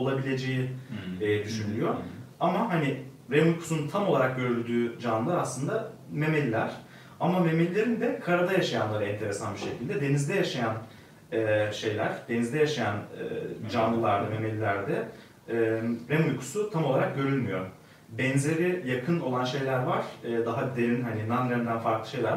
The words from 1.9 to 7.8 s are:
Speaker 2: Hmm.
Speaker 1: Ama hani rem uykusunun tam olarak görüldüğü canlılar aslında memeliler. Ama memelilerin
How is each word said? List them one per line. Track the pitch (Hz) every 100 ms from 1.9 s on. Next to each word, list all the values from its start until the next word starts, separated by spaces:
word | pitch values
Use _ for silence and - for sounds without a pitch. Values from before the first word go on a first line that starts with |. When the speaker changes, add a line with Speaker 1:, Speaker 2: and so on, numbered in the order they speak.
Speaker 2:
Hmm. | - - - - -
Speaker 1:
Ama | 185 196 185
hani | 165 135 - - - -
rem | 147 165
uykusunun | 165 - 156 143
tam | 202 190
olarak | 143 127 131
görüldüğü | 123 117 117 120 117 -
canlılar | 120 113 131 131
aslında | - 135 165 220 - - -
memeliler. | 156 156 151 127 110 113 - - - - -
Ama | 175 185
memelilerin | 165 160 180 202